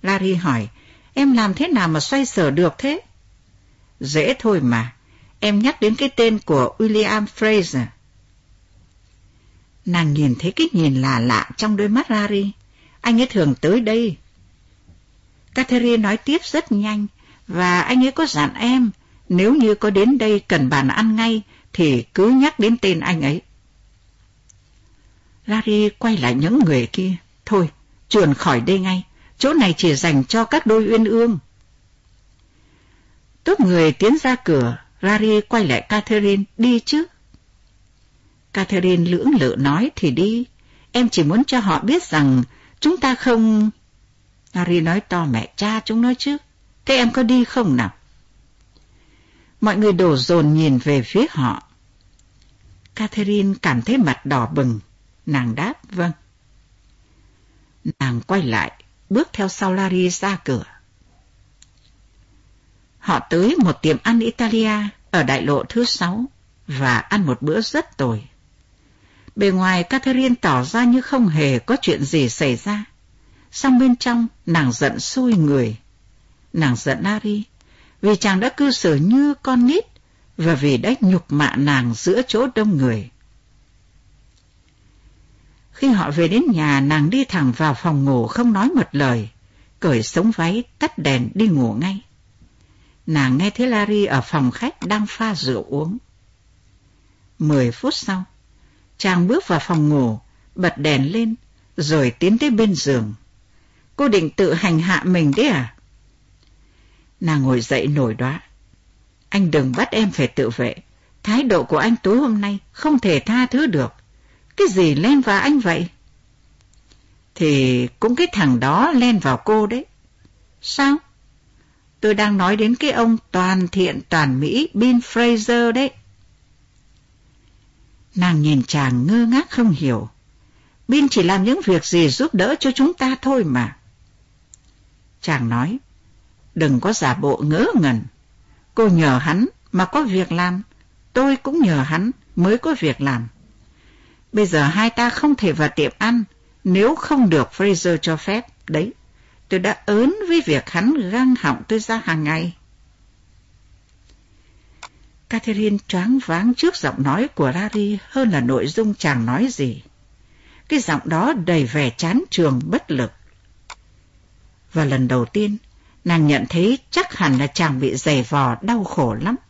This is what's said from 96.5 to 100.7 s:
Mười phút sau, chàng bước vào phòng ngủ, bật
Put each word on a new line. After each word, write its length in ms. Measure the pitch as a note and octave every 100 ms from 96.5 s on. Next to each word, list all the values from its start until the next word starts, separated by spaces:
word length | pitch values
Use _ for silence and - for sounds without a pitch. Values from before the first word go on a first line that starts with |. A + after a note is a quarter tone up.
| _ _ _ _ _ _ _ _ _
Mười 320 | D#3 D3 B2
phút 240 | A#2 B3+
sau, 300 | - - F#3+ F#3+ _ _ _ _ _ _ _
chàng 300 | G3 F3+ F3+
bước 200 | C#4+ -
vào 100 | E3+
phòng 260 | - E3+ D3+
ngủ, 320 | D3 B2 A2 _ _ _
bật 240 | - F3